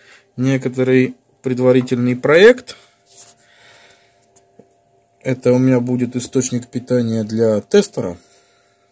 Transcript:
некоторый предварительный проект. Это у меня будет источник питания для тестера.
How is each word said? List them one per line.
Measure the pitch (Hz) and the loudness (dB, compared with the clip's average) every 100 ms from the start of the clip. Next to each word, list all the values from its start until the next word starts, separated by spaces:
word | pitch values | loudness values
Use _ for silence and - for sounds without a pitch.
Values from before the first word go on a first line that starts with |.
| _ - _ - | _ -20 _ -6
некоторый | 131 135 135 123 131 131 127 - _ _ | -2 -2 -4 -4 2 2 2 -4 _ _
предварительный | 131 123 127 127 123 123 123 123 | -8 0 2 2 0 -2 -2 -2
проект. | 139 156 214 262 - - _ _ _ - - - _ _ - - _ _ _ _ _ _ _ - _ _ _ _ _ _ | 2 6 6 6 -2 -20 _ _ _ -20 -20 -20 _ _ -20 -20 _ _ _ _ _ _ _ -20 _ _ _ _ _ _
Это | 131 127 127 | -8 -4 0
у | 123 | 2
меня | 131 127 | 2 2
будет | 120 123 120 123 | 0 -2 -4 -4
источник | 123 135 127 123 117 | -4 -4 -4 -6 -8
питания | 123 117 123 117 113 | -12 -4 -2 -2 -4
для | 107 110 113 107 | -4 0 0 0
тестера. | - 202 202 - 101 85 _ _ _ _ _ _ _ | 0 0 0 -4 -10 -12 _ _ _ _ _ _ _